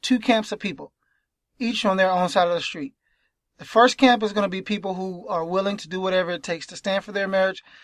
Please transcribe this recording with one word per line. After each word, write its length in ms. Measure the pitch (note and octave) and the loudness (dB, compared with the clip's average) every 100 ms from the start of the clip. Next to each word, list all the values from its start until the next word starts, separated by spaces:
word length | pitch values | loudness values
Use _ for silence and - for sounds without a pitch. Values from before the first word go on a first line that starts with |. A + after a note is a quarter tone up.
two 160 | - B3+ | 0 0
camps 340 | A3 A3+ A3 | 4 2 0
of 60 | F#3+ | -6
people, 340 | G#3 D#3 C#3+ _ _ _ _ _ _ _ | -8 -8 -14 _ _ _ _ _ _ _
each 280 | A#3 A3 G#3 | -4 -2 0
on 100 | F#3+ | 2
their 140 | F#3 | 2
own 180 | F3+ F3+ | 2 2
side 200 | F#3+ F3 | 2 2
of 40 | |
the 60 | F3 | 0
street. 320 | - E3+ C#3 - _ _ _ _ _ _ | -6 -8 -12 -14 _ _ _ _ _ _
The 80 | |
first 320 | D3+ A3 B3 - | -2 4 4 6
camp 260 | C4 A#3+ | 6 6
is 120 | G#3+ | 2
gonna 140 | G#3 G3 | 0 -2
be 100 | F#3+ | -4
people 340 | F#3 G#3 G3 | -4 -4 -4
who 320 | F#3 F#3+ F3 - | -6 -6 -8 -6
are 180 | F3+ | -4
willing 340 | E3 F#3 G3 G3+ | -2 0 0 -4
to 100 | D#3 | -8
do 120 | F#3 | -4
whatever 300 | F#3+ F#3 F3 | 0 0 0
it 100 | F3 | -4
takes 240 | - E3 - | -6 -8 -8
to 100 | F3 | -10
stand 260 | G3+ G3 | -4 -4
for 80 | G#3 | -4
their 160 | G3+ G3 | -4 0
marriage, 340 | F#3+ F#3+ F#3+ - - | 2 0 -2 -14 -20